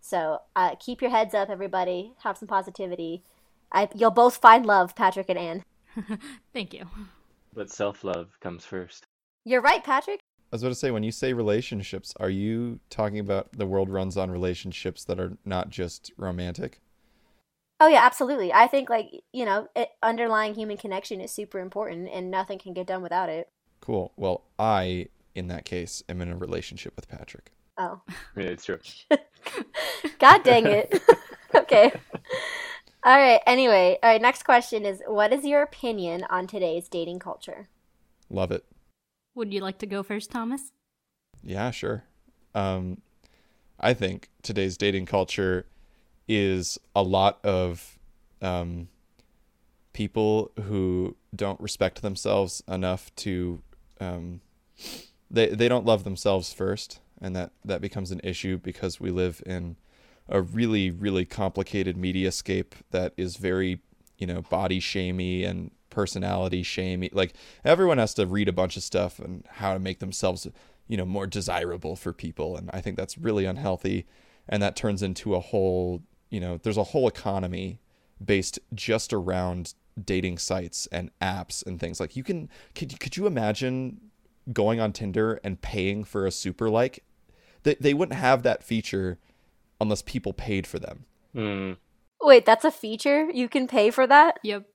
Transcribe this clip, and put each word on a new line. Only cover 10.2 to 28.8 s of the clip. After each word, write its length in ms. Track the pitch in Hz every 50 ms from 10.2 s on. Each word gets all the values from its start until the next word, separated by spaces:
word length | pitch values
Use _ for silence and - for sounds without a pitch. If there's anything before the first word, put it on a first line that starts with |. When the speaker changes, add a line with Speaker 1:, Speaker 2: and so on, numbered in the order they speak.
| _ _ _ _ _ _
Speaker 4:
I 40 | -
was 60 | 110
about 60 | 117 127
to 60 | 123
say, 160 | - - 135
when 140 | 120 107 107
you 60 | 113
say 220 | 117 - - 131
relationships, 800 | 127 120 113 104 104 110 - - 127 104 98 - - 92 - - - -
are 80 | - 95
you 520 | 98 95 101 107 113 117 120 120 117 - _ _
talking 280 | - - 110 104 101 107
about 340 | 101 98 98 98 - _
the 120 | - - 104
world 240 | 95 95 98 95 95
runs 300 | 95 95 95 95 85 98
on 120 | 95 92
relationships 760 | 90 90 90 90 90 - - 95 87 - - 95 90 - -
that 140 | - 101 92
are 200 | 92 90 95 - _
not 240 | 101 95 92 92 -
just 420 | - - 90 87 - - _ - _ -
romantic? 640 | 95 92 90 90 90 90 90 - - 127 - _ _ _ _ _ _ _ _ _ _ _ _ _ _ _ _ _ _ _ _ _
Speaker 1:
Oh, 80 | 311 320
yeah, 160 | 311 247 240
absolutely. 480 | 247 247 - 277 247 294 262 196 180
I 140 | - 202 233
think, 240 | 262 277 277 262 240
like, 200 | 240 220 214 - - - _ _
you 140 | - 254 240
know, 220 | 214 196 208 220 - _
it, 140 | 240 240 - - _
underlying 500 | - 220 233 226 240 233 220 214 214 214
human 240 | 214 220 220 214 208
connection 460 | 208 - 208 196 190 202 - 220 190
is 100 | 190 196
super 280 | - - 208 202 - 196
important, 500 | 180 185 - 202 214 - 170 170 180 -
and 180 | - 185 180 185
nothing 280 | 190 190 190 190 202 190
can 160 | - 190 175
get 120 | 185 185
done 140 | 180 190 185
without 300 | 180 170 170 180 185 165
it. 180 | 156 160 170 _ _ _ _ _ _ _
Speaker 4:
Cool. 320 | - - 117 98 90 - _
Well, 260 | - 98 95 90 - _ _ _ -
I, 500 | 107 110 107 98 92 92 90 90 82 - _ _ _ _ _
in 140 | 95 92 87
that 160 | 90 82 -
case, 380 | - 90 90 85 80 - - - -
am 100 | 87 90
in 80 | 87 87
a 80 | 87
relationship 580 | 90 90 85 85 82 85 - - - - - _
with 140 | - - -
Patrick. 440 | - - - - - - _ - _ _ _ _ _ -
Speaker 1:
Oh. 240 | 180 175 - 185 _ - 175 - - - -
Speaker 3:
Yeah, 80 | 101 98
it's 220 | - - - -
true. 120 | - 90 -